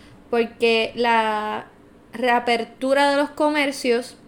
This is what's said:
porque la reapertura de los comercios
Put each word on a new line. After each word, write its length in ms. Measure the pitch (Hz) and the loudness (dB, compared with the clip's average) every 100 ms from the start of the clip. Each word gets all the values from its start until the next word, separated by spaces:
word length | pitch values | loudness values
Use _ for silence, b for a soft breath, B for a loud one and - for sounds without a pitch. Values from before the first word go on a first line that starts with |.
| B B - | B B -4
porque 640 | 233 226 - 233 226 220 226 | -2 -2 0 0 2 0 -2
la 720 | 240 226 220 214 214 214 - - - - - | 0 2 0 -2 -4 -8 -12 -20 -20 -20 -16
reapertura 960 | 226 247 240 240 226 226 - 262 269 285 | -4 0 0 2 -2 -2 -4 0 2 4
de 60 | 277 | 2
los 140 | 285 | 0
comercios 840 | 285 302 302 277 277 254 233 240 - | 0 0 2 -2 -2 0 0 -2 -14